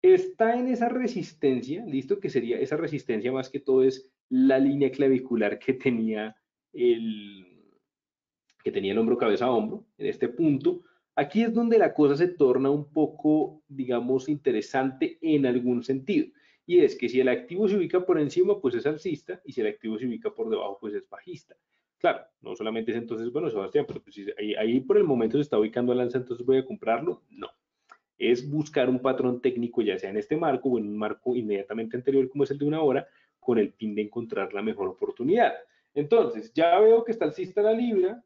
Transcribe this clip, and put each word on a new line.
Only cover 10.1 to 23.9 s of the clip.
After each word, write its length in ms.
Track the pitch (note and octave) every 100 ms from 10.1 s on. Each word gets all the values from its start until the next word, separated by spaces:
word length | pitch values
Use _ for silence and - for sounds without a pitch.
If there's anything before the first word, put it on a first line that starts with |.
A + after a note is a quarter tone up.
| - -
punto. 540 | - D#3+ C3+ D#3 F3+ _ _ _
Aquí 280 | - C#3+ G#3
es 120 | A3+
donde 240 | A3 A#3 A3+
la 160 | E3+
cosa 220 | - C#3+ C#3+
se 100 | F3+
torna 440 | F3 C#3 B2+ C3+
un 220 | D3 D3
poco, 680 | - D3+ - D3+ D#3 C3+ - _
digamos, 600 | C#3 B2+ A#2+ A#2+ C3 C3
interesante 920 | D3 - A2+ - C3+ C3+ C3 D#3+ -
en 260 | D#3+ D3+ C3
algún 380 | B2 B2 A#2+
sentido. 420 | A#2 C3+ C3 F3 - _ _ _ -
Y 140 | F3
es 160 | C#3+ -
que 120 | A#2+
si 120 | B2+
el 80 | B2+
activo 400 | B2 - F3 G#3
se 80 | G3+
ubica 280 | E3+ F#3
por 140 | F#3 E3
encima, 420 | D3 F3 F#3 G3+
pues 140 | C3
es 120 | A#2 C#3+
alcista, 540 | D3+ F#3+ D3+ - F#2
y 80 | -
si 80 | C3
el 80 | G#2+
activo 280 | G#2 A2+ G#2+
se 120 | B2+
ubica 260 | A2+ G#2+
por 160 | - A2+
debajo, 280 | G#2 F#2 G2
pues 140 | A2
es 140 | G#2 F#2
bajista. 460 | G2+ - F3 _ _ _ _ _ _
Claro, 260 | F3 D3+ - _
no 120 | -
solamente 360 | - A2 A2+ A2+
es 80 | A#2
entonces, 340 | A2+ A2+ A#2
bueno, 160 | B2+ E3
Sebastián, 380 | G#2+ F#2+ D3
pero 140 | C#3+